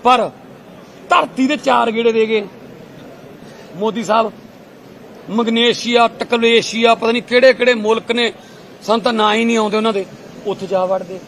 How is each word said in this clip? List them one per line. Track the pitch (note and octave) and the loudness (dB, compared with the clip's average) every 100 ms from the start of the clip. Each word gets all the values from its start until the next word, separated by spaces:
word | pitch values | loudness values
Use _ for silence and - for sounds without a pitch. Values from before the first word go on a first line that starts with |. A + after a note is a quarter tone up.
ਪਰ | A#3+ B3 F#3 - - - - - - - - | 4 2 0 -6 -20 -20 -20 -20 -20 -20 0
ਧਰਤੀ | F4 - - C4 | 0 0 -2 0
ਦੇ | D4+ | 0
ਚਾਰ | C4+ B3 A#3 | 0 0 0
ਗੇੜੇ | A3+ A#3 | 0 0
ਦੇ | A3+ A3 | 2 0
ਗਏ | A3 G3+ - - - - - - - - - - - - E3 | 0 -4 -14 -20 -20 -20 -20 -20 -20 -20 -20 -20 -20 -20 -6
ਮੋਦੀ | G#3+ G#3+ | -4 -4
ਸਾਹਿਬ, | F#3 G#3+ A3 - - - - - - - - - - | 0 0 0 -6 -20 -20 -20 -20 -20 -20 -20 -20 -8
ਮਗਨੇਸ਼ੀਆ, | G3+ A#3 A3+ A#3+ A3 A3 A#3 A#3 | -4 0 2 2 0 0 2 2
ਟਕਲੇਸ਼ੀਆ, | A3+ - A#3 A#3 A#3 - G#3+ A#3 A3+ | 0 -4 0 2 2 0 0 2 2
ਪਤਾ | A3+ | 0
ਨਹੀਂ | A#3 | -2
ਕਿਹੜੇ-ਕਿਹੜੇ | - B3 B3+ A#3+ A#3+ | 0 4 4 4 2
ਮੁਲਕ | B3 G#3+ A3+ - | 0 0 -2 -2
ਨੇ, | A#3+ A#3 - - - - - | -2 -2 -4 -20 -20 -20 -18
ਸਾਨੂੰ | - A3+ | -2 0
ਤਾਂ | B3 | 0
ਨਾਂ | A3+ G#3+ G#3+ | 0 0 2
ਹੀ | A#3 | 0
ਨਹੀਂ | A3+ | 0
ਆਉਂਦੇ | G#3+ G#3+ | 0 0
ਉਹਨਾਂ | A3 | 0
ਦੇ, | G3+ F#3 - - - - | -2 -6 -12 -20 -12 -8
ਉੱਥੇ | F#3+ G3 | -6 -2
ਜਾ | F#3+ F#3 | -2 0
ਵੜਦੇ। | F#3+ F3+ F#3 | -2 -6 -14